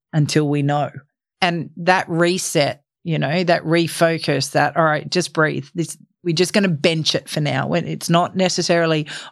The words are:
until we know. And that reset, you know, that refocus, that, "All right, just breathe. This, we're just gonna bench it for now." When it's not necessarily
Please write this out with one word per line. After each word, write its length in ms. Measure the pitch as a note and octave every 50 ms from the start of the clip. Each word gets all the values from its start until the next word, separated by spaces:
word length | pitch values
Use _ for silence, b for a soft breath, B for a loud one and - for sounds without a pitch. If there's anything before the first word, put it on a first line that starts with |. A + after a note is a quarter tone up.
| _ _ -
until 340 | D3+ D3 C#3 - D#3 D3+ C#3+
we 140 | D3 D3
know. 280 | C#3 C#3+ D3 D3 C#3 - - C3+ - _ _ _ _ _ _ _
And 300 | F#3 F3 E3+ E3 C#3+ - - -
that 320 | E3+ F3 F#3 F#3+ - -
reset, 760 | E3+ E3 E3+ F3 F#3 F3 - - - E3 C#3+ B2+ - - _ _ _ _ -
you 160 | E3+ D#3+ D3
know, 240 | D3 C3+ D#3 F#3 F3+
that 200 | F3 E3+ D#3 -
refocus, 880 | D#3+ E3 E3+ E3+ D#3+ - - E3+ E3 E3 D#3+ - E3+ C#3+ C#3 C#3 -
that, 260 | - C#3+ D3 - - F3
"All 60 | E3
right, 260 | D#3 D3+ D3+ - D3
just 240 | - F3+ E3 - -
breathe. 340 | D#3+ D#3 D3+ C3+ C#3 C#3 - -
This, 220 | E3+ D#3+ - - - - _ _ _ -
we're 120 | F3 E3
just 180 | F3+ F#3 - -
gonna 140 | G#3+ G3 F#3
bench 460 | D#3+ C3+ - E3+ E3 D#3+ D3 - -
it 120 | - - -
for 140 | - D#3+
now." 260 | D3+ C#3+ C3 C3+ - C#3+
When 180 | E3+ E3+ - D#3+
it's 220 | D#3 - - -
not 260 | E3+ E3+ F3 - -
necessarily 720 | F#3 F#3 F3 - F#3 E3 - F3 E3+ E3 D#3+ D#3+ D#3 D3+ D3 B B B B